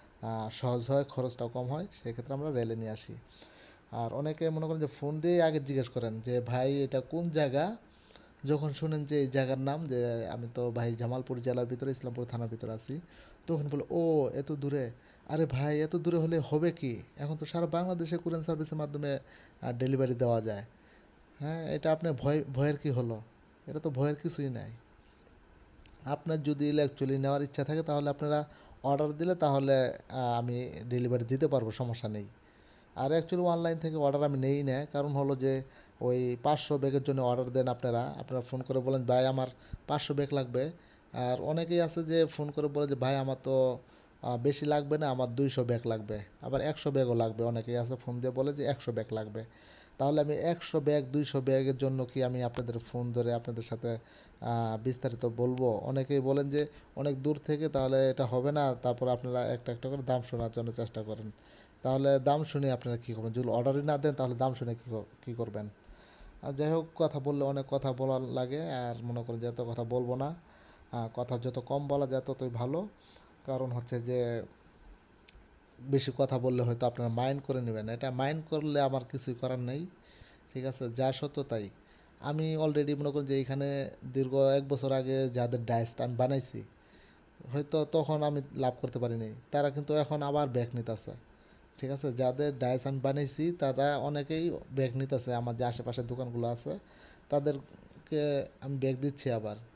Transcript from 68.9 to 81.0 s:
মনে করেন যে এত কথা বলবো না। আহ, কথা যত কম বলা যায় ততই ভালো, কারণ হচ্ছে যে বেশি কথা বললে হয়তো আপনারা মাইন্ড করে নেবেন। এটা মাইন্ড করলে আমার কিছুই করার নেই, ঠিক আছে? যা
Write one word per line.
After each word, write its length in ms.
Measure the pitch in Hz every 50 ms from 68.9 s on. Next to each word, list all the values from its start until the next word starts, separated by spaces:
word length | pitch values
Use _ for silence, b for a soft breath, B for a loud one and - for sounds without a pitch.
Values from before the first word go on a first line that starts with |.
| 120 117 117
মনে 200 | 120 120 120 113
করেন 120 | 120 117 113
যে 80 | 120
এত 140 | 120 117 123
কথা 220 | 120 117 113 117 117
বলবো 320 | 113 123 127 123 120 123
না। 200 | 131 135 147 170 170 B B B B B B B B B B
আহ, 180 | - 120 113 113 -
কথা 240 | 123 120 123 127
যত 220 | 117 117 127 120 131
কম 280 | 120 - 139 143 143
বলা 200 | 139 143 139 139
যায় 140 | 127 135 131 127
ততই 240 | - 131 - 131 127
ভালো, 380 | 120 117 120 131 143 170 208 208 - B B B B B B B B - -
কারণ 260 | - 135 127 131 123
হচ্ছে 300 | 120 120 120 - 123 120
যে 420 | 117 123 127 123 120 120 117 113 - - - - - - - - - - - - - - - - - - - - - - - - _ - - -
বেশি 300 | 123 135 139 135 131 135 123
কথা 220 | - 139 127 135 123
বললে 240 | 123 127 127 123 120
হয়তো 220 | 120 120 117 127
আপনারা 240 | 120 120 - 120 117
মাইন্ড 340 | 113 117 127 135 139 143 139
করে 140 | - 135 127
নেবেন। 280 | 123 117 110 110 107 110
এটা 220 | 117 117 135 135
মাইন্ড 340 | 123 127 135 139 156 160 156 -
করলে 320 | 160 151 151 151 143 143
আমার 200 | 139 135 131 131 123 -
কিছুই 220 | - 135 - 135 120
করার 260 | 120 - 127 127 123
নেই, 260 | 123 123 131 151 175 185 - - B B B B B B B B B - -
ঠিক 120 | 131 127
আছে? 260 | 135 131 - 131 117
যা 200 | 117 127